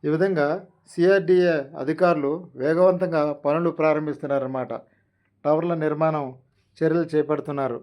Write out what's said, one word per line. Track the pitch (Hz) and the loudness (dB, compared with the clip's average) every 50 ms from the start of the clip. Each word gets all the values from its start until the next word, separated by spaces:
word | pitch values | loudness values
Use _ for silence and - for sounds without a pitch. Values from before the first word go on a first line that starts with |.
| - | 0
ఈ | 147 | -2
విధంగా | 151 160 185 196 190 156 143 143 160 196 - _ _ _ _ _ | 0 0 0 0 2 0 0 0 -2 -6 -8 _ _ _ _ _
సిఆర్డీఏ | - - 170 185 196 196 175 165 185 180 180 175 165 147 139 - 165 151 | -2 2 4 4 4 2 4 4 4 4 4 2 2 0 -4 -8 -10 -8
అధికారులు | 131 139 156 160 185 175 170 156 139 139 151 175 180 - _ | -4 -4 0 2 2 2 2 2 0 -2 -4 -4 -8 -14 _
వేగవంతంగా | 127 127 147 165 170 185 190 185 175 185 170 165 156 147 147 147 | -4 -2 0 2 4 4 4 4 2 -2 -2 0 -2 -2 -2 -4
పనులు | 147 - 143 147 160 175 170 | -4 -2 -2 0 0 0 -2
ప్రారంభిస్తున్నారన్నమాట. | 160 - 156 156 151 151 151 151 147 147 - 139 139 139 135 131 131 131 127 110 117 - - _ _ _ _ _ _ _ _ _ _ _ _ | 0 2 2 2 2 2 -2 -4 -6 -8 -4 -2 -2 -2 -2 -4 -6 -6 -6 -6 -8 -12 -12 _ _ _ _ _ _ _ _ _ _ _ _
టవర్ల | - 151 156 160 175 170 | 0 0 2 2 -2 -2
నిర్మాణం | 160 160 156 151 151 160 160 156 151 143 131 131 131 _ _ _ _ _ _ _ | 0 -2 -2 0 0 0 0 0 -2 -6 -8 -12 -16 _ _ _ _ _ _ _
చర్యలు | - 156 160 160 170 165 165 | -2 0 0 2 0 -2 0
చేపడుతున్నారు. | 151 151 151 151 151 147 147 156 147 143 135 127 120 - | 0 0 0 2 -2 -4 -2 -6 -4 -4 -4 -4 -4 -8